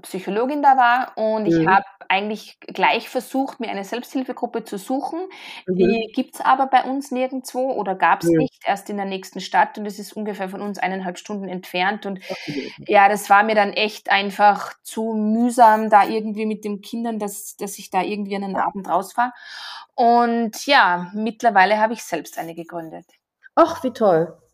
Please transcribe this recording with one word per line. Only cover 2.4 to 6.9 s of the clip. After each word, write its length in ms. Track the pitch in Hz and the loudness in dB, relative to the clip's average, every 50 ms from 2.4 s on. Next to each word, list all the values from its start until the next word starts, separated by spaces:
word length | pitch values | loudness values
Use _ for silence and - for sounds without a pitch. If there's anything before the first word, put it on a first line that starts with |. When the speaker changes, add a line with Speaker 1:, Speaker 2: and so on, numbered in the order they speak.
| - - - _ | -10 -16 -20 _
Speaker 1:
gleich 480 | - - - - 185 156 147 - - - | -20 -12 -2 0 2 2 2 0 -2 -4
versucht, 520 | - 262 - - - 262 269 269 - - | -6 -6 -6 -4 -4 -4 -4 -4 -6 -8
mir 80 | 240 202 | -8 -8
eine 160 | 202 202 196 | -8 -8 -8
Selbsthilfegruppe 800 | 190 220 240 247 - - 269 254 - - - - 220 - 233 220 | -8 -8 -8 -8 -6 -6 -6 -6 -6 -6 -8 -8 -8 -6 -8 -8
zu 140 | - 208 196 | -8 -10 -10
suchen. 420 | - - 262 277 - - - 330 381 381 - - - - - - - - | -6 -4 -4 -4 -4 -6 -6 -8 -10 -10 -14 -18 -18 -18 -18 -10 -6 -4
Speaker 2:
Mhm. 360 | 185 180 185 180 - 226 226 | 2 2 4 4 2 0 -2
Speaker 1:
Die 40 | 220 - | -4 -4
gibt's 260 | 262 254 - - - | -4 -4 -4 -8 -2
aber 260 | - - 262 262 269 | 0 2 2 2 2
bei 180 | 262 269 254 - | 2 2 2 2
uns 260 | 254 | 0